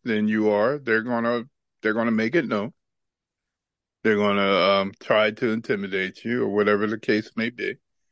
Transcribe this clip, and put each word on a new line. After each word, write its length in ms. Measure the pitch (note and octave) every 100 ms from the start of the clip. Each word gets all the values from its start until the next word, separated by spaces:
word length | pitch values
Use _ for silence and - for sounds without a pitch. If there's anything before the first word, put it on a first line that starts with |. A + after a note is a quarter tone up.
than 240 | B2 G#2+ G#2+
you 220 | G#2+ G#2+
are, 280 | G#2 A2+ D3
they're 240 | B2+ A2
gonna, 420 | A#2 A#2 A#2 A#2+ A2+ _ _ _
they're 120 | A2
gonna 160 | A2 A#2
make 240 | A2 A2+
it 120 | E3+ B2
known. 260 | A2 G#2+ - _ _ _ _ _ _ _ _ _ _ _ _
They're 140 | A2 G#2
gonna, 260 | G2+ G2+ G2 F#2+ F#2 G2
um, 100 | G2 F#2+
try 300 | - A2 G#2+
to 180 | G#2+ B2
intimidate 720 | A2 - G#2+ G2 F#2+ F#2+ -
you 200 | A2+ A#2+
or 40 | A2
whatever 380 | G2+ G#2 G#2 G#2
the 120 | A2
case 320 | - G#2+ - -
may 140 | A2+
be. 260 | - F#2+ - _ _ _